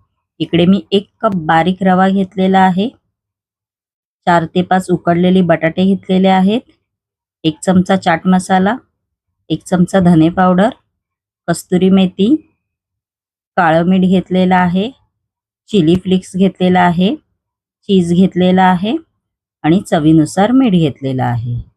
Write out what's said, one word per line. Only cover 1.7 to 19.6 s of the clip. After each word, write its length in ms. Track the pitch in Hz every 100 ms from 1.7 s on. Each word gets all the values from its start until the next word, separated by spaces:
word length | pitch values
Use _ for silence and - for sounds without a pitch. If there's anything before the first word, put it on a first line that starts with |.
| 185
रवा 280 | 190 180 190
घेतलेला 500 | 196 190 190 190 190
आहे, 300 | 190 180 226 - _ _ _ _ _ _ _ _ _ _ _ _ -
चार 200 | 170 165
ते 160 | 185
पाच 280 | 180 185 185
उकडलेले 520 | 175 - 170 180 185
बटाटे 440 | 170 156 165 185 190
घेतलेले 420 | 190 - 185 190
आहेत, 340 | 190 190 220 - _ _ _ _ _ _ _
एक 160 | 160 156
चमचा 360 | - 185 180 190
चाट 320 | 185 165 185
मसाला, 480 | 185 185 185 196 254 _ _ _ _ _ _ -
एक 140 | 156
चमचा 360 | - 180 180 196
धने 300 | 180 165 160
पावडर, 400 | 180 185 180 208 - _ _ _ _ _ _ -
कस्तुरी 420 | 170 - 180 185
मेथी, 460 | 190 185 - 208 311 _ _ _ _ _ _ _ _ _ _ _ -
काळं 260 | 165 165
मीठ 180 | 175 185
घेतलेलं 540 | 185 185 - 180 185 185
आहे, 360 | 180 185 220 - _ _ _ _ _ _ _
चिली 280 | 208 156 180
फ्लेक्स 400 | 185 185 - 180
घेतलेला 460 | 190 - 185 185
आहे, 340 | 180 170 190 311 _ _ _ _ _ _
चीज 320 | - 190 170
घेतलेला 500 | 175 190 175 185 185
आहे 320 | 185 180 208 320 - _ _ _ _ _